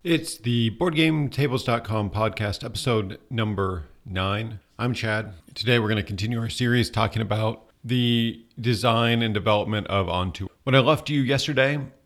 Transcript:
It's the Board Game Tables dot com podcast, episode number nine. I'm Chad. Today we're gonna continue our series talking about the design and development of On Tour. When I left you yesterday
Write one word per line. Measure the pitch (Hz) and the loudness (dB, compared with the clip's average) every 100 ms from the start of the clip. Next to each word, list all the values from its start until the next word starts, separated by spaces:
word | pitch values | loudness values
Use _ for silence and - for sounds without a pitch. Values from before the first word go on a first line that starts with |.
| 175 | 0
It's | 165 - - | 0 -2 -6
the | 120 120 113 | -2 0 0
Board | 98 180 | 0 0
Game | 156 160 156 139 | 2 2 2 0
Tables | 123 143 127 | 0 0 0
dot | - 117 | 0 -2
com | 101 110 101 | 0 -2 -2
podcast, | 107 110 - 104 98 | 0 -2 0 -4 -4
episode | 113 - - 113 95 - _ | -8 -4 0 0 -2 -10 _
number | 117 107 98 95 92 76 - - | -2 -2 0 -2 -2 -8 -18 -6
nine. | 92 95 104 113 110 _ - | -2 -2 -2 -4 -10 _ -4
I'm | 120 | -4
Chad. | 117 110 107 104 - - | -2 -2 -2 -4 -14 -16
Today | - 110 120 | -6 2 2
we're | 104 | 2
gonna | 107 | 0
continue | 95 98 107 117 | -2 -4 -2 -2
our | 113 | -4
series | - 123 120 110 | -2 2 2 2
talking | - 110 110 | 0 0 0
about | 104 104 110 117 - _ | -2 0 -2 -4 -16 _
the | 117 127 120 117 117 - - - | -4 0 2 2 0 -4 -16 -4
design | 120 107 120 113 117 117 | 0 2 2 4 4 2
and | 113 | 2
development | 104 95 107 104 107 - | 0 2 2 2 -2 0
of | 98 87 | 0 0
On | 90 92 | 0 -2
Tour. | - 95 _ | -4 -10 _
When | - | 2
I | 131 | 4
left | 127 151 - | 4 2 0
you | 147 | 0
yesterday | 127 135 - 135 135 147 139 _ | 2 0 0 2 2 0 -6 _